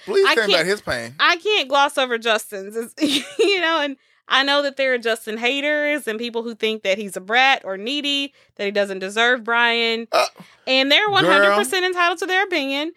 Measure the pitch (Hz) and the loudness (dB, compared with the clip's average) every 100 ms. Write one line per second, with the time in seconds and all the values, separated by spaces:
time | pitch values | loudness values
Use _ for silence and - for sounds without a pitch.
0 | - 381 392 220 208 180 165 208 - 127 | -2 2 4 4 2 2 2 -2 -2 -6
1 | 117 143 294 349 403 415 269 277 285 285 | -6 -2 0 0 0 -2 0 0 0 0
2 | 254 233 226 220 - 202 196 220 233 - | -2 -2 0 -2 -2 -12 -10 -8 -10 -4
3 | 302 277 240 - 403 392 330 330 285 269 | -2 -2 -4 0 0 2 0 0 -2 -6
4 | _ _ - 262 277 285 285 269 269 254 | _ _ -2 0 2 0 0 -2 -2 0
5 | 226 226 - 220 240 277 294 302 294 294 | -2 -4 -4 -4 -2 -2 -2 0 0 -2
6 | 220 214 240 226 233 226 220 220 190 196 | -4 -6 -6 -6 -8 -4 -4 -2 -2 -2
7 | 208 185 185 240 269 269 175 190 214 285 | -4 -10 -2 2 4 2 -2 -8 -6 -4
8 | 285 277 277 - _ - 202 208 196 190 | -2 -2 -4 -10 _ -8 -4 -2 -2 -4
9 | 190 208 240 254 220 233 240 233 226 226 | -6 0 2 2 0 2 2 2 0 -2
10 | 233 - - - - _ - 262 277 294 | -2 0 0 -2 -20 _ -2 0 4 4
11 | 415 392 339 - - 208 254 370 359 359 | 4 2 4 6 6 4 2 0 -2 0
12 | 349 359 311 370 403 349 269 277 311 | 0 0 -2 0 0 -2 -2 -4 -6